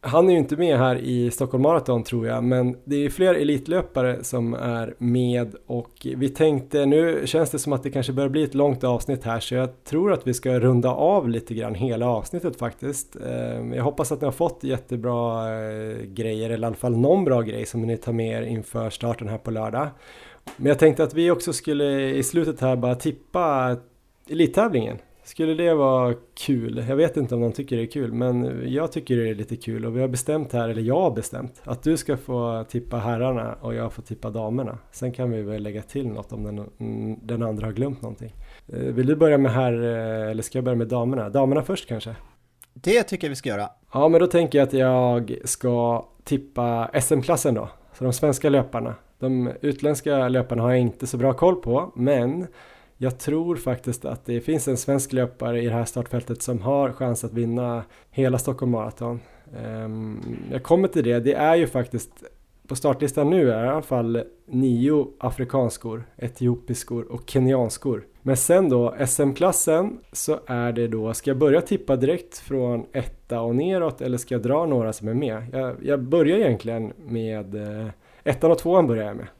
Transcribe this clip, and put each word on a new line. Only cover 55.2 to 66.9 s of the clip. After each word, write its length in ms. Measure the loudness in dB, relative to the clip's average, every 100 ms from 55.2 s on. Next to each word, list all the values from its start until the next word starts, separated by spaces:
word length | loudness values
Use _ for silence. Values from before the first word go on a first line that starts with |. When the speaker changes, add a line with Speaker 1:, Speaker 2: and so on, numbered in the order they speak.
| -2 -2 -4 -2
Speaker 1:
i 40 | 0
det 60 |
här 120 | 0
startfältet 580 | -2 -4 -4 -4 -4 -8
som 200 | -4 -4
har 300 | 0 2 0
chans 320 | 0 -2 -2
att 80 | -4
vinna 520 | -2 -2 0 -2 -4 -8 -18 _
hela 280 | 0 2 2
Stockholm 340 | -2 -2 0
Marathon. 480 | 0 -2 -6 -8 -8 -12 -20 -20 -14
Ehm, 640 | -10 -8 -8 -8 -8 -8 -10 -10 -8
jag 120 | -8
kommer 260 | 2 2 4
till 160 | 2
det. 160 | 2 2
Det 140 | 2
är 200 | 2 4
ju 120 | 4 2
faktiskt, 440 | -2 -4 -6 -8 -18 -20 -20 _ _ _
på 100 | -2
startlistan 540 | 0 2 0 2 2
nu 220 | 4 4
är 120 | 4
i 40 | 0
alla 140 | -2
fall 400 | 0 -2 0 -2 -4 -14 -4
nio 600 | 0 2 4 4 4 2 -2
afrikanskor, 840 | -6 -4 -2 0 0 -2 -10 -10 -12 -10
etiopiskor 960 | -10 -2 0 0 -4 -8 -4